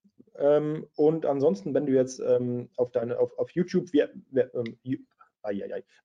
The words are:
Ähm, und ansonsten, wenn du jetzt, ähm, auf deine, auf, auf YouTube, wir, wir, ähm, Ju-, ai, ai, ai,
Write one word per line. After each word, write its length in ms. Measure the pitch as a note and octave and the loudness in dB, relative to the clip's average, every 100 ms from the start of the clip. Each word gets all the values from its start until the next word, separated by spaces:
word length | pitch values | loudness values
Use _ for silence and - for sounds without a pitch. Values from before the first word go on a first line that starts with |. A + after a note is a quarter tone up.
| _ _ - - | _ _ -16 0
Ähm, 520 | C#3+ D3 D3+ D#3 - - | 4 4 2 -6 -6 2
und 300 | D3+ D#3+ - | 2 2 0
ansonsten, 480 | C#3 C#3+ G3 D#3 | 2 2 0 -2
wenn 120 | C#3 D3 | -2 2
du 80 | |
jetzt, 260 | C3 B2+ - | 2 2 -2
ähm, 500 | B2 B2 B2 B2 B2 - | 0 2 0 -4 -6 -4
auf 160 | B2 | -2
deine, 260 | B2 A#2 B2 | -2 -2 -2
auf, 180 | B2 - | -2 -2
auf 140 | B2 | -6
YouTube, 400 | E3+ F3 F3+ C#3 | -2 0 -2 0
wir, 200 | D3 - - - | 0 0 -4 -4
wir, 220 | B2+ B2+ | -2 0
ähm, 240 | C3 A#2 A#2 | -2 -8 -8
Ju-, 200 | B2+ C3 - _ _ _ | -8 -8 -10 _ _ _
ai, 220 | G#2+ G2+ | -8 -8
ai, 100 | G2 | -8
ai, 100 | G2 - _ | -12 -14 _